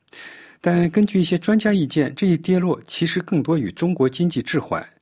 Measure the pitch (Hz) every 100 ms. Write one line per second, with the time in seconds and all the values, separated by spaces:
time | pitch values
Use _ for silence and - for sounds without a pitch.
0 | _ - - - - _ 175 175 175 214
1 | 208 190 170 170 - 214 208 196 143 156
2 | 135 139 196 160 165 185 180 - - -
3 | 165 185 170 160 131 165 107 - 175 175
4 | 131 127 175 127 - 147 - 80 - _